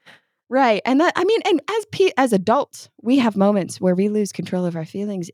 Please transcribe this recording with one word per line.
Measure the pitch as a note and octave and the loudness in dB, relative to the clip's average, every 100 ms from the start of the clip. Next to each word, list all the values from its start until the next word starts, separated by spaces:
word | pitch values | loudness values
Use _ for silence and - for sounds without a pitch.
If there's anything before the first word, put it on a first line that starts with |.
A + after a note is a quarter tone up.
| - - _ _ - | -20 -20 _ _ -4
Right. | B3+ B3 G3+ - | 0 2 2 2
And | C4+ | 2
that, | E4+ | 2
I | - | 2
mean, | F#4+ A4 | 0 0
and | G4+ E4 - | 2 0 0
as | A4 G#4 | -6 -4
pe-, | - F#4+ - | 0 0 2
as | C4 | 2
adults, | G#3 F3 C#4 - - - _ | 2 2 0 -2 -10 -20 _
we | G#3+ C4+ | 0 2
have | A#3 G3 | 2 2
moments | G3+ G#3 D3+ - | 2 2 -2 -2
where | F#3 | 0
we | F3+ G#3 | 2 0
lose | G#3 G3 | 0 -4
control | - F3 F#3 | -6 -6 -4
of | F3+ E3 | -4 -6
our | D#3+ | -10
feelings | F#3+ G#3 F#3+ E3+ | -8 -8 -8 -8